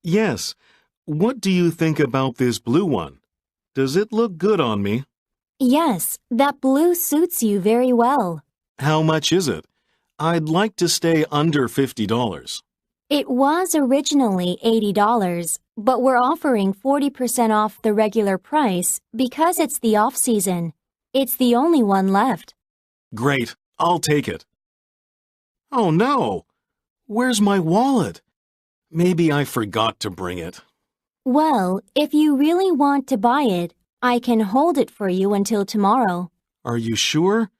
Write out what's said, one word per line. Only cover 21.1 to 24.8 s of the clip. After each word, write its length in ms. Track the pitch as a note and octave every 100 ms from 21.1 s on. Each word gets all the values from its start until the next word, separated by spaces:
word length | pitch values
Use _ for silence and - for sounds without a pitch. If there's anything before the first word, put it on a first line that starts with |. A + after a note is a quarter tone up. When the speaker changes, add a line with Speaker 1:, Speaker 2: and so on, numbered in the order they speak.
Speaker 2:
It's 240 | C4 C4 -
the 180 | B3
only 280 | A#3 D#4 D#4+
one 260 | G#3 G3 F#3+
left. 460 | G3 B3+ - - _ _ _ _ _ _
Speaker 1:
Great. 420 | G#2+ C3 C#3 A#2 - _ _
I'll 220 | E3 F3
take 260 | - D3+ A#2+
it. 200 | E2 - _ _ _